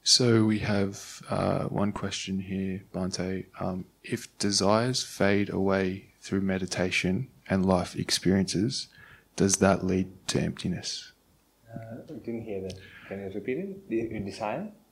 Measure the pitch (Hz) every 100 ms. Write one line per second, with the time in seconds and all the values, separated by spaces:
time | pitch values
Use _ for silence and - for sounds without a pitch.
0 | - - 123 113 110 107 98 101 98 98
1 | - - - 98 95 95 92 98 101 98
2 | 98 - - 95 95 95 95 92 - 92
3 | 92 - 90 95 90 - 92 92 90 _
4 | - 117 - _ 104 98 98 107 123 127
5 | - - 98 101 101 87 98 95 95 95
6 | - _ - 98 95 95 92 - 92 -
7 | 92 95 135 - - 95 92 92 90 -
8 | - - 85 98 92 85 117 - - -
9 | - - _ - 98 95 98 92 92 92
10 | 92 - - - 85 - 90 87 - -
11 | - _ _ _ _ _ - 113 113 117
12 | - 135 - 117 110 98 92 92 - -
13 | - 98 98 101 98 131 98 95 - 113
14 | 113 107 98 - 107 131 214 - _